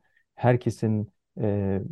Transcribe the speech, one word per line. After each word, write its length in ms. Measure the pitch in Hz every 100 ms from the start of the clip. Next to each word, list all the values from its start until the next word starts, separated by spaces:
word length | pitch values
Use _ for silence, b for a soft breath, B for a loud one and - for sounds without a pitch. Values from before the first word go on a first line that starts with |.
| _ _ _ -
Herkesin, 760 | 120 123 123 - 113 107 104 _ _ -
e, 380 | 110 101 98 98 -